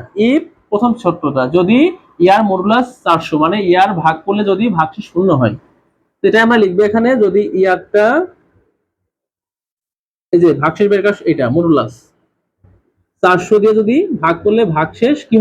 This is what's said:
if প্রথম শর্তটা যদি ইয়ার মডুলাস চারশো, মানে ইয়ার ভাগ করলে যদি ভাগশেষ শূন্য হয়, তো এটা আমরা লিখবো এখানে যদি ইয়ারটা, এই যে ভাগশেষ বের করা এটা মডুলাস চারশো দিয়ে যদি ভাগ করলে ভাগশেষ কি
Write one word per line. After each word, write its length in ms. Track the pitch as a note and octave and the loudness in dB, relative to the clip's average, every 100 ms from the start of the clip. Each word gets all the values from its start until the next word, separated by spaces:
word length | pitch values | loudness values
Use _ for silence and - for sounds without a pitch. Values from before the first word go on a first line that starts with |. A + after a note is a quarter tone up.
| - G3 A3+ | -8 -2 0
if 120 | D4 - _ - | 0 -4 _ -6
প্রথম 220 | G#3 A#3+ A3+ | -2 -2 -2
শর্তটা 420 | F3+ E3+ D3 C3+ B2+ E3+ | -4 -4 -4 -2 0 0
যদি 220 | F3+ A#3+ F4 F4 _ - | 2 2 2 -2 _ 0
ইয়ার 180 | F3+ G3+ G#3+ | 2 2 2
মডুলাস 380 | F#3 G3 A#3 - - | -2 0 0 -2 -6
চারশো, 320 | F#3 E3 - D3+ | -2 -2 -2 -2
মানে 140 | D#3+ G#3 F#3 | -2 -2 0
ইয়ার 220 | F#3 G3 F3 | 2 2 0
ভাগ 140 | D#3+ E3 - | -2 -2 -4
করলে 180 | G#3 G3 | -4 -2
যদি 140 | F#3+ A#3 E3+ | -2 -2 -2
ভাগশেষ 280 | D#3 - - | -4 -6 -10
শূন্য 180 | E3+ F#3+ C#3 | -2 0 0
হয়, 140 | A#2+ - _ _ _ _ _ _ | 0 -4 _ _ _ _ _ _
তো 40 | G3 | 0
এটা 100 | G#3+ A#3 | 2 2
আমরা 120 | A#3 | 2
লিখবো 180 | G3 F3+ G#3 | 2 2 0
এখানে 200 | A3+ A#3 C4 | 0 0 0
যদি 180 | G3+ G3 G#3 F#3+ | 0 0 -2 0
ইয়ারটা, 460 | F#3+ F3+ - G#3 G#3+ C#4+ F4+ _ _ _ _ _ _ _ _ _ _ _ _ _ _ _ _ _ _ _ - | 0 -2 -2 0 0 0 -4 _ _ _ _ _ _ _ _ _ _ _ _ _ _ _ _ _ _ _ -4
এই 60 | F3 | 2
যে 80 | E3+ C3+ | 2 2
ভাগশেষ 260 | D3+ E3 G3+ | -2 -2 0
বের 100 | G3+ | 0
করা 120 | G3+ G3+ - | 0 -2 -4
এটা 140 | D3 B2 D3+ | -2 -2 -2
মডুলাস 380 | E3+ C#3+ A#2 - _ _ _ _ _ _ _ _ _ _ _ - | 0 0 -2 -10 _ _ _ _ _ _ _ _ _ _ _ -2
চারশো 320 | F3+ F3+ - G#3+ | 2 2 2 2
দিয়ে 120 | G#3+ A3 | 2 0
যদি 160 | G#3+ C4+ G4 A3+ | 0 0 -2 -4
ভাগ 140 | D#3+ E3+ | -4 -2
করলে 180 | G#3 A3 G#3 D#3 | -2 0 0 -2
ভাগশেষ 420 | D#3+ - A#3+ D4 - | -4 -2 -2 -2 0
কি 60 | A3 | 2